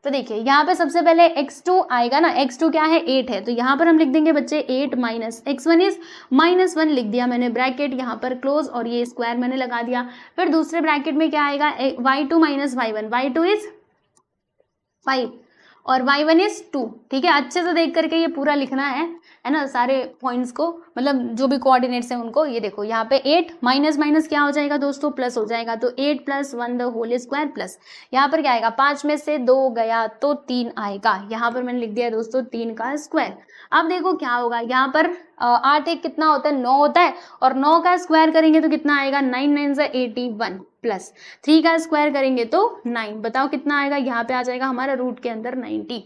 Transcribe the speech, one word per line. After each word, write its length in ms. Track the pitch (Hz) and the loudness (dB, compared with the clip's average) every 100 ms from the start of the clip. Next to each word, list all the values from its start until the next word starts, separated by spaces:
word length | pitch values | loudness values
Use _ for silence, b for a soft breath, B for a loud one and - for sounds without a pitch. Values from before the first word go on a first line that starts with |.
तो 60 | 285 | -4
देखिए, 260 | 269 220 220 | -4 -4 -4
यहाँ 280 | 226 277 | 2 2
पे 100 | 311 | 4
सबसे 260 | 359 330 339 | 2 2 2
पहले 220 | 339 330 339 | 4 6 6
एक्स 320 | 330 277 - - | 4 -6 -6 0
टू 80 | 370 - | 2 2
आएगा 280 | 247 240 277 | 0 2 2
ना, 80 | 330 | 2
एक्स 240 | 247 285 - | 2 -2 0
टू 80 | 320 | 0
क्या 120 | 320 | 2
है, 140 | 214 226 233 | 2 2 2
एट 220 | 262 247 | 0 0
है, 100 | 202 | -4
तो 120 | 202 | -4
यहाँ 240 | 233 254 277 | -2 0 2
पर 120 | 339 | 4
हम 100 | 320 | 6
लिख 100 | 311 | 4
देंगे 240 | 285 311 | 4 4
बच्चे 260 | 302 - 302 | 2 0 -4
एट 340 | - 262 277 254 | -2 -2 -2 -2
माइनस 460 | 240 226 226 226 - | -4 -4 -8 -8 -6
एक्स 180 | 247 320 | -4 2
वन 140 | 330 | 4
is 160 | 392 - B B B | 4 0 B B B
माइनस 440 | 262 330 359 370 302 | 4 4 4 2 2
वन 120 | 311 | 0
लिख 160 | 277 214 | 0 0
दिया 200 | 233 247 | -2 0
मैंने, 220 | 240 247 | 0 -2
ब्रैकेट 440 | 233 254 254 285 | 0 -2 -2 -4
यहाँ 240 | 254 254 226 | -4 -6 -6
पर 120 | 254 254 | -6 -4
क्लोज 320 | 269 285 285 | -2 -2 -2
और 180 | 247 233 | -6 -4
ये 180 | 240 240 | -4 -4
स्क्वायर 300 | - 233 240 | -4 -6 -2
मैंने 200 | 247 262 | -4 -4
लगा 260 | 247 240 | -4 -6
दिया। 260 | 233 247 247 B B - | -4 -4 -6 B B -4
फिर 120 | 349 | 0
दूसरे 320 | 311 311 330 | 0 0 -2
ब्रैकेट 340 | 320 294 294 | 0 0 -2
में 140 | 285 320 | 0 0
क्या 140 | 302 | 0
आएगा, 240 | 285 285 294 | 0 0 -2
ए, 240 | - 269 - | 0 -4 -2
वाई 240 | 240 269 | -2 0
टू 140 | 277 330 | 2 2
माइनस 380 | 320 277 277 247 | 2 2 -4 -2
वाई 160 | 233 | -4
वन, 160 | 214 214 | -4 -4
वाई 200 | 240 269 | -2 0
टू 140 | 262 339 | 0 0
is 220 | 415 - - _ _ _ _ _ _ _ _ _ _ _ _ - | 0 -4 -18 _ _ _ _ _ _ _ _ _ _ _ _ -4
फ़ाइव 320 | 269 233 - b b b b - | -2 -2 -8 b b b b -2
और 160 | 254 | 0
वाई 220 | - 285 | 2 2
वन 160 | 302 330 | 4 4
is 200 | 403 - - | 4 -2 -8
टू, 120 | 277 233 - _ | -6 -6 -10 _
ठीक 140 | 269 | -2
है। 80 | 349 | 2
अच्छे 280 | 294 - 359 | 2 2 -2
से 100 | 349 | 0
देख 220 | 330 330 | 2 2
करके 220 | 330 320 330 | 0 0 0
ये 100 | 330 | 0
पूरा 260 | 330 285 | -2 0
लिखना 320 | 285 269 262 285 | 0 -2 -2 -2
है, 220 | 262 339 339 b b 240 | -2 -4 -8 b b -4
है 60 | |
ना, 120 | 302 277 | -2 -2
सारे 360 | 262 240 269 - - | -2 0 0 -2 -6
पॉइंट्स 280 | 247 247 247 | -4 -4 -4
को, 140 | - 330 339 B - | -2 -4 -4 B -4
मतलब 220 | 269 262 240 | 0 0 -2
जो 120 | 226 269 | -2 0
भी 100 | 277 | 2
कोऑर्डिनेट्स 520 | 269 254 247 247 240 | 4 4 4 -2 -4
हैं 60 | 247 | -8
उनको। 260 | 233 226 311 | -4 0 0
ये 140 | 233 | -2
देखो 240 | 208 190 | -6 -6
यहाँ 220 | 208 226 226 | -4 -4 0
पे 60 | 269 262 | 0 2
एट 260 | 320 339 - | 2 0 -2
माइनस 340 | 247 269 294 294 | 0 2 2 2
माइनस 300 | 302 311 311 | 2 2 2
क्या 120 | 294 | 0
हो 100 | 285 | 2
जाएगा 260 | 285 285 294 | 0 0 0
दोस्तों, 340 | 285 277 302 | -2 -2 -4
प्लस 260 | 285 247 240 | -2 -4 -2
हो 60 | |
जाएगा, 300 | 208 233 233 226 | -4 -4 -4 -4
तो 160 | 240 247 | -4 -2
एट 260 | 277 294 | -2 -2
प्लस 300 | - 277 277 | -4 -4 -4
वन 220 | 240 240 247 | -6 -6 -4
the 100 | 247 | -4
whole 280 | 226 226 247 | -4 -4 -4
square 340 | 240 277 285 | -4 -6 -6
प्लस 240 | 262 185 - B B B | -6 -10 -10 B B B
यहाँ 140 | 254 277 | 0 2
पर 140 | 320 | 2
क्या 100 | 277 | 2
आएगा, 180 | 240 226 | 2 0
पाँच 340 | 226 277 285 | 2 0 0
में 120 | 294 302 | -2 -2
से 200 | 294 302 | -2 -2
दो 280 | 247 262 262 | 2 4 2
गया 360 | 226 226 226 220 220 | 0 0 0 -2 -2
तो 160 | 285 285 | -2 -2
तीन 280 | - 247 233 - | -2 -4 -4 -6
आएगा, 360 | 208 202 220 196 202 | -8 -2 0 0 -4
यहाँ 200 | 226 233 | -4 -2
पर 100 | 240 | -2
मैंने 160 | 247 247 | -4 -4
लिख 120 | 226 | -4
दिया 200 | 208 240 | -2 -2
दोस्तों 320 | 220 226 254 | -2 -2 -4
तीन 300 | 254 226 233 | -4 -6 -8
का 200 | 220 233 294 | -6 -6 -6
स्क्वायर। 380 | 302 311 220 - B B B | -4 -4 -4 -8 B B B
अब 160 | 302 330 | 0 2
देखो 240 | 359 349 | 0 -2
क्या 180 | 370 262 | -2 -2
होगा, 260 | 240 240 233 | -2 -2 -4
यहाँ 280 | 233 254 269 | -2 0 2
पर, 180 | 294 339 349 - - | 2 0 -2 -14 -4
अ, 60 | |
आठ 440 | 240 240 269 294 311 | 2 2 4 2 0
एक 140 | 330 | -4
कितना 240 | 330 311 311 | -6 0 2
होता 220 | 294 294 | 2 2
है, 80 | 285 | 0
नौ 200 | 240 269 | 2 4
होता 240 | 294 294 | 4 4
है, 140 | 359 - B B | 4 0 B B
और 120 | 262 262 | 0 2
नौ 220 | 285 330 | 4 4
का 160 | 339 359 | 4 0
स्क्वायर 340 | 359 320 320 | 2 4 6
करेंगे 300 | 320 320 311 | 6 6 6
तो 80 | 311 | 4
कितना 300 | 302 294 285 | 0 0 0
आएगा, 220 | 277 277 | 0 0
नाइन 300 | 269 247 285 | 0 0 2
नाइन 220 | 294 285 | 2 0
ज़ा 100 | 277 | 0
एटी 440 | 285 254 247 247 247 | -2 0 -2 -4 -6
वन 280 | 214 220 185 - _ | -4 -6 -6 -14 _
प्लस 300 | 233 190 - _ B B | -6 -6 -8 _ B B
थ्री 160 | - 320 | 4 4
का 140 | 320 330 | 6 2
स्क्वायर 340 | 330 302 294 | 0 0 2
करेंगे 320 | 277 269 254 233 | 2 0 0 0
तो 360 | 330 453 - 240 | 2 0 -2 -6
नाइन। 340 | 233 220 214 | -6 -6 -6
बताओ 260 | 220 254 269 | -4 -2 -2
कितना 320 | 277 285 285 | -2 -2 0
आएगा, 160 | 277 285 | 0 -2
यहाँ 280 | 262 240 | -2 -4
पे 100 | 233 | -2
आ 80 | 254 | -2
जाएगा 240 | 247 247 269 | -2 -4 -4
हमारा 260 | 247 269 | -4 -4
रूट 260 | 262 254 247 | -2 -4 -6
के 80 | 240 | -8
अंदर 280 | 220 233 254 | -6 -6 -8
नाइंटी 480 | 220 214 208 240 | -6 -8 -8 -12